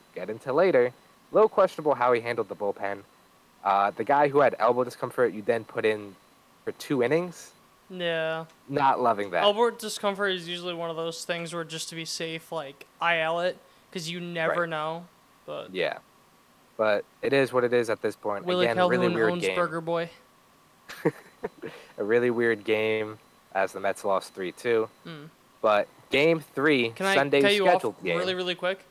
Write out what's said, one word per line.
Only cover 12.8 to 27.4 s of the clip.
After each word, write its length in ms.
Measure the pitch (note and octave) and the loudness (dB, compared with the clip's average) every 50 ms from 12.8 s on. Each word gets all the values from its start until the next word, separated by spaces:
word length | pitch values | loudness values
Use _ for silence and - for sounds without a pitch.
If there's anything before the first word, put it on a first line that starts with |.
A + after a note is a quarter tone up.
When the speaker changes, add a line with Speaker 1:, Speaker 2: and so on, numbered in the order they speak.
| - - _ _ | -20 -20 _ _
Speaker 2:
I 160 | D#3+ E3+ E3+ E3 | 0 0 2 2
L 200 | D#3+ D#3+ E3+ E3+ | 0 0 0 0
it, 160 | F3 F#3 - - - _ _ _ _ _ | -2 -2 -4 -6 -12 _ _ _ _ _
'cause 160 | - F#3+ D#3+ E3 | -12 -10 -10 -8
you 140 | E3+ F3+ | -10 -10
never 400 | F3 F3 F3 E3+ D#3+ E3 D3 E3+ | -10 -8 -4 -2 0 0 0 0
Speaker 1:
Right. 80 | E3+ E3 | -2 -2
Speaker 2:
know. 360 | D#3+ D3+ D3+ D#3+ D#3+ E3+ F3+ F3 _ _ _ _ _ _ _ | -4 -4 -4 -6 -6 -8 -10 -16 _ _ _ _ _ _ _
But 280 | - D3 C#3+ - - - | -12 -12 -12 -12 -8 -4
Speaker 1:
Yeah. 240 | F#2 E2 C#2+ - - - _ _ _ _ _ _ _ _ _ _ _ _ _ _ - | -2 -2 -2 -2 -6 -12 _ _ _ _ _ _ _ _ _ _ _ _ _ _ 0
But 260 | A2+ G#2+ G#2 G2+ - - _ _ | 2 2 2 2 0 -6 _ _
it 120 | - A#2 C#3 | -2 0 2
is 180 | C#3 C3+ A#2 | 2 2 2
what 120 | B2 B2+ A#2+ | 2 0 2
it 80 | A#2+ B2 | 4 2
is 160 | A#2+ A#2 A2 | 2 2 2
at 120 | G#2+ - | -2 -2
this 140 | - G#2+ G2+ | -2 -4 -4
point. 300 | - - G#2+ G2+ G2+ F#2+ | -4 -6 -4 -4 -4 -2
Speaker 2:
Willie 200 | F3 F3+ F3+ F3+ - | -2 0 2 2 2
Speaker 1:
Again, 100 | - F3+ | 2 2
Speaker 2:
Calhoun 240 | F3+ F3+ F#3 F#3 | 2 2 2 2
Speaker 1:
really 140 | F3+ F3 F3 | 2 2 2
weird 160 | - - F3 | 2 2 2
Speaker 2:
owns 100 | F3 F3 E3+ | 2 0 -2
Speaker 1:
game. 100 | F#3+ F#3+ | -2 0
Speaker 2:
Burger 260 | F3+ F3 D#3+ D#3+ E3 | 0 -2 -2 -4 -6
Boy. 280 | D#3+ E3 E3+ E3 E3+ E3+ - - - _ _ _ _ _ _ _ _ _ _ _ _ - - - - | -6 -4 -4 -4 -4 -6 -10 -18 -20 _ _ _ _ _ _ _ _ _ _ _ _ -18 -18 -4 -2
Speaker 1:
<laughs> 920 | D3+ - - - - - _ - G3+ - - - F#2 - - - - - - | -2 -2 -2 -12 -20 -18 _ -12 -12 -12 -12 -16 -16 -16 -16 -20 -20 -10 -6
A 60 | A2 | 0
really 260 | G2+ A#2 A#2+ A#2+ B2 | 2 2 4 4 4
weird 340 | A#2 A#2+ A#2+ A#2 A2+ G#2 G2+ | 2 2 2 2 2 0 0
game 560 | A2 G#2+ G#2+ A2 A2 A2 A2 G#2+ G#2+ G#2+ G#2+ _ _ _ _ _ _ - | 0 0 0 2 0 0 -2 -2 -6 -8 -14 _ _ _ _ _ _ -2
as 200 | F#2+ F#2+ F#2+ - | -2 -2 -2 -2
the 60 | F#2+ | -4
Mets 260 | G2 G2 F#2+ - - | -4 -4 -4 -2 0
lost 280 | G2+ F#2+ F#2 - - - | 0 0 0 0 -4 -8
three 180 | G2 F#2+ F2 | -8 -8 -8
two. 380 | D#2+ - - B2 A#2 A2+ A2 A2 - _ _ | -8 -6 -2 0 2 2 2 0 -6 _ _
Speaker 2:
Mm. 240 | E3+ E3 D3 D3 D#3+ - _ _ _ _ _ | -16 -16 -16 -18 -20 -20 _ _ _ _ _
Speaker 1:
But 260 | - A2 G#2 G#2 - - - - - _ | 2 2 4 4 2 -2 -8 -18 -8 _
game 280 | - C3+ D3+ E3 E3 D#3+ | 0 2 4 4 2 2
three, 520 | C#3+ - - C3+ C#3 D#3 D3 C3 A#2+ A2+ | -2 -6 -4 0 2 2 4 4 2 0
Speaker 2:
Can 140 | A2+ - F#3 G3 | -2 -4 -2 2
I 80 | G3 | 2
Speaker 1:
Sunday's 280 | - C#3 C#3+ C#3 C#3+ | 2 2 4 4 4